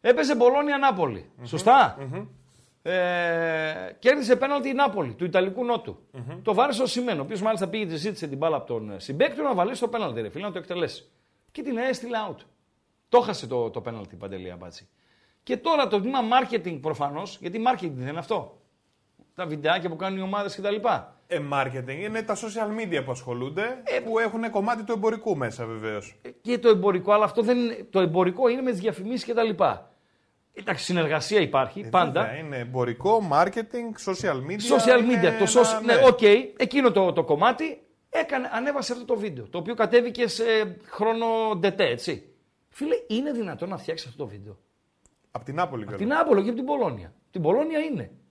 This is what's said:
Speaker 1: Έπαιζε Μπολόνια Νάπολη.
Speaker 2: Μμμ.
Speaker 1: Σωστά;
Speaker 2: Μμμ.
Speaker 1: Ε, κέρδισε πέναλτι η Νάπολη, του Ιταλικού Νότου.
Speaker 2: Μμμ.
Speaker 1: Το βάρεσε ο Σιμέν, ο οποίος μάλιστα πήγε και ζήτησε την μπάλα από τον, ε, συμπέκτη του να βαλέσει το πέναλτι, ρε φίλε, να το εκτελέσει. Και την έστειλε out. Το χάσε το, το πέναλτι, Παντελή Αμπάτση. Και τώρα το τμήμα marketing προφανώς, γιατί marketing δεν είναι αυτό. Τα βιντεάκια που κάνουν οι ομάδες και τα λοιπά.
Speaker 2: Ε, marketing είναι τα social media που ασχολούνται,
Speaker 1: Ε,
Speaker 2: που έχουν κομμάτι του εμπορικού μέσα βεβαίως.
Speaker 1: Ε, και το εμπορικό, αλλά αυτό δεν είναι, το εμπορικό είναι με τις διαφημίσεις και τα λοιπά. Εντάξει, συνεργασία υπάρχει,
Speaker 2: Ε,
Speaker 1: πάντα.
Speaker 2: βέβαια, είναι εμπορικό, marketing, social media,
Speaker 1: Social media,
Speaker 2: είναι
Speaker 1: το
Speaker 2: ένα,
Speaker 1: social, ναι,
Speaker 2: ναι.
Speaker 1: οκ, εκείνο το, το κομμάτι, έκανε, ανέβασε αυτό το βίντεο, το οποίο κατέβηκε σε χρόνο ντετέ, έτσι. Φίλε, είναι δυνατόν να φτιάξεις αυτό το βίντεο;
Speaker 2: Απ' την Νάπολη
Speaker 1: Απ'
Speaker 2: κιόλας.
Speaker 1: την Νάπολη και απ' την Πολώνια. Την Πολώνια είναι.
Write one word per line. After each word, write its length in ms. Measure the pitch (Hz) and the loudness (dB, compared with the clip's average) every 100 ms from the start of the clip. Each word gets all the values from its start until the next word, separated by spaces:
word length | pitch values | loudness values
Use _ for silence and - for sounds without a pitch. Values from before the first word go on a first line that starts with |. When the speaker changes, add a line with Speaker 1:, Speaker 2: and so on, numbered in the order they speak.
Speaker 1:
Έπαιζε 360 | 220 247 277 254 | 4 4 4 4
Μπολόνια 420 | 247 277 294 277 | 4 4 0 2
Νάπολη. 520 | 269 185 151 101 - - | 2 2 -2 -4 -12 -16
Speaker 2:
Μμμ. 80 | 123 | -8
Speaker 1:
Σωστά; 500 | 156 202 269 - - | 0 6 8 6 2
Speaker 2:
Μμμ. 260 | 135 165 214 - _ _ _ _ | -10 -10 -12 -18 _ _ _ _
Speaker 1:
Ε, 1120 | 165 185 180 175 175 165 165 160 156 156 - - | -4 0 0 0 0 0 0 -2 -4 -6 -10 0
κέρδισε 380 | 233 294 233 247 | 2 2 4 2
πέναλτι 320 | 269 285 262 | 2 -2 -2
η 40 | |
Νάπολη, 400 | 262 285 196 139 | 0 0 0 -6
του 100 | 113 | -4
Ιταλικού 400 | 180 185 190 190 | 0 2 0 -2
Νότου. 340 | 240 233 - 90 _ | -2 -2 -4 -14 _
Speaker 2:
Μμμ. 300 | 131 120 170 | -16 -14 -6
Speaker 1:
Το 120 | 220 | 0
βάρεσε 280 | 196 277 226 | 2 2 2
ο 40 | 254 | -2
Σιμέν, 320 | 233 247 165 | -2 -2 -4
ο 40 | |
οποίος 180 | 139 202 | -4 -2
μάλιστα 260 | 214 214 190 | -2 0 -2
πήγε 160 | 214 | -4
και 120 | 196 160 | -4 -4
ζήτησε 300 | 185 202 160 | -6 -6 -8
την 120 | 135 | -2
μπάλα 180 | 160 147 | 0 0
από 100 | - | -2
τον, 240 | 117 107 | -6 -6
ε, 80 | 98 | -12
συμπέκτη 380 | - 139 254 233 | -8 0 0 2
του 60 | |
να 120 | 294 | -2
βαλέσει 260 | 202 180 247 | 0 0 0
το 80 | 233 | -4
πέναλτι, 320 | 233 185 117 | -2 -4 -4
ρε 80 | 107 | -6
φίλε, 140 | 147 202 | -8 -8
να 60 | |
το 60 | 180 | -10
εκτελέσει. 460 | 156 175 160 - _ _ _ _ _ | -8 -4 -4 -6 _ _ _ _ _
Και 100 | - | -12
την 140 | 285 226 | -6 -4
έστειλε 400 | 254 254 233 233 208 | -2 -4 -4 -6 -6
out. 60 | 151 - _ _ _ _ _ _ | -10 -18 _ _ _ _ _ _
Το 120 | 240 | 4
χάσε 260 | 240 190 117 | 4 -4 -4
το, 240 | 123 113 | -2 -2
το 100 | 113 | -4
πέναλτι, 360 | 110 113 95 90 | -8 -10 -14 -14
Παντελή 340 | 98 95 92 | -12 -10 -12
Αμπάτση. 380 | 87 90 - _ _ _ _ _ _ | -14 -16 -18 _ _ _ _ _ _
Και 140 | - 254 | -6 -4
τώρα 320 | 320 311 254 | 0 0 2
το 120 | 208 | 0
τμήμα 180 | 202 269 | 0 -2
marketing 580 | 220 254 254 233 180 156 | 2 2 2 -4 -4 -6
προφανώς, 580 | 151 147 143 147 190 - | -6 -4 -4 -4 -10 -10
γιατί 220 | 175 208 233 | -10 -2 0
marketing 180 | 240 175 | 0 -4
δεν 140 | 131 127 | -8 -8
είναι 100 | 160 | -8
αυτό. 400 | - 202 - - _ _ _ _ _ _ _ | -4 -4 -4 -18 _ _ _ _ _ _ _
Τα 120 | - 175 | -10 -8
βιντεάκια 420 | 151 151 185 175 | -4 0 0 -2
που 80 | 165 | -6
κάνουν 220 | 190 190 | -6 -4
οι 40 | |
ομάδες 320 | 190 202 202 | -4 -4 -6
και 60 | 196 | -4
τα 100 | 202 | -4
λοιπά. 460 | 208 233 165 - _ _ | -2 0 -2 -4 _ _
Speaker 2:
Ε, 140 | 170 143 | -6 -2
marketing 460 | 139 131 131 120 139 | -2 -2 -4 -8 -8
είναι 180 | 208 220 | -6 -6
τα 140 | 220 202 | -4 -6
social 440 | 220 208 214 214 | -6 -6 -4 -4
media 240 | 220 160 | -4 -4
που 60 | 127 | -4
ασχολούνται, 720 | 127 127 120 131 156 226 254 | -8 -8 -8 -6 -4 -6 -6
Speaker 1:
Ε, 160 | 247 254 | -4 -4
Speaker 2:
που 180 | 233 220 | -2 0
έχουν 320 | 226 226 226 | 0 -2 -2
κομμάτι 320 | 208 208 233 | -2 -2 -2
του 80 | 208 | -2
εμπορικού 440 | 226 220 220 226 160 | 0 0 -2 -2 -2
μέσα 300 | 120 - 113 | -2 -4 -8
βεβαίως. 520 | 113 110 107 - - | -6 -4 -6 -8 -18
Speaker 1:
Ε, 60 | 123 - | -18 -14
και 180 | - 240 | -4 2
το 100 | 240 | 6
εμπορικό, 440 | 208 196 185 180 | 6 4 0 2
αλλά 120 | 208 | 4
αυτό 180 | 214 - | 4 2
δεν 160 | 220 247 | 2 2
είναι, 280 | 233 - - | 0 -4 -2
το 100 | 190 | 2
εμπορικό 480 | 180 165 180 180 254 | 2 4 2 4 2
είναι 140 | 247 | 2
με 80 | 254 | -2
τις 100 | 202 | -2
διαφημίσεις 440 | 208 180 196 247 | -2 -4 -6 -6
και 100 | - | -2
τα 80 | 233 | 0
λοιπά. 460 | 226 185 170 98 - _ _ _ _ _ _ - | 0 2 2 2 -10 _ _ _ _ _ _ -12
Εντάξει, 280 | 196 165 | -6 -6
συνεργασία 560 | - 180 156 156 - 208 | -2 0 2 0 2 2
υπάρχει, 400 | 160 139 135 202 | 4 2 0 -4
Speaker 2:
Ε, 80 | 208 | 0
Speaker 1:
πάντα. 320 | 180 165 143 | 2 4 0
Speaker 2:
βέβαια, 140 | 107 131 | -2 -4
είναι 200 | 160 135 | -8 -8
εμπορικό, 680 | 120 127 120 117 190 226 190 | -6 -2 -2 0 2 2 4
marketing, 760 | 143 185 226 220 247 233 214 - | 4 4 0 -6 -8 -8 -8 -6
social 240 | 185 196 | -2 -2
media, 420 | 135 131 202 233 254 | -2 -4 -6 2 4
Speaker 1:
Social 220 | 226 247 | 6 6
media, 40 | |
Speaker 2:
είναι 340 | 233 240 175 151 | 6 4 4 4
Speaker 1:
το 60 | |
Speaker 2:
ένα, 20 | 196 | 4
Speaker 1:
social, 360 | 247 226 220 | 6 6 4
ναι, 100 | 226 | 2
Speaker 2:
ναι. 100 | 180 135 | 8 8
Speaker 1:
οκ, 160 | - 208 208 262 - | 8 6 6 4 -4
εκείνο 340 | 262 277 254 | 0 4 4
το, 220 | 196 185 | 4 2
το 120 | 170 | 2
κομμάτι, 580 | 160 147 214 247 320 - _ _ _ | 0 4 4 2 -6 -8 _ _ _
έκανε, 380 | 330 320 269 254 | -4 -2 -4 -4
ανέβασε 400 | 226 269 277 233 | -4 -4 -4 -4
αυτό 120 | 240 | -8
το 120 | 240 233 | -4 -4
βίντεο, 320 | 208 135 101 | -4 -8 -10
το 100 | 175 | -8
οποίο 160 | 170 | -6
κατέβηκε 540 | 226 220 240 240 233 233 | 0 4 6 4 -2 -2
σε 160 | - 226 220 208 175 | 0 2 2 0 -6
χρόνο 420 | - - 214 226 226 226 220 202 | -16 -2 0 0 0 0 0 2
ντετέ, 280 | 196 196 165 | 0 2 0
έτσι. 400 | 120 - 123 - _ _ _ _ | 0 -4 -8 -10 _ _ _ _
Φίλε, 260 | - 294 480 - | -8 -2 -2 0
είναι 260 | 220 294 | -4 -2
δυνατόν 360 | 240 202 127 226 | -4 -6 -8 -8
να 80 | 185 | -8
φτιάξεις 300 | - 160 - | -8 -10 -10
αυτό 140 | 120 | -12
το 60 | 127 | -12
βίντεο; 280 | 101 101 95 _ _ _ _ _ _ _ | -12 -18 -20 _ _ _ _ _ _ _
Speaker 2:
Απ' 140 | - | -14
την 100 | 123 | -8
Νάπολη 280 | 143 175 127 | -4 -2 -4
Speaker 1:
Απ' 60 | 104 | -8
Speaker 2:
κιόλας. 200 | 101 208 | -4 0
Speaker 1:
την 80 | 311 | 2
Νάπολη 240 | 311 208 | 4 4
και 60 | 202 | 4
απ' 60 | 233 | -2
την 80 | |
Πολώνια. 480 | 254 285 196 110 85 _ _ | -2 0 -2 -4 -12 _ _
Την 120 | 190 | -2
Πολώνια 360 | 156 220 311 311 | 2 2 2 -2
είναι. 320 | 320 226 98 - _ | -4 -6 -8 -16 _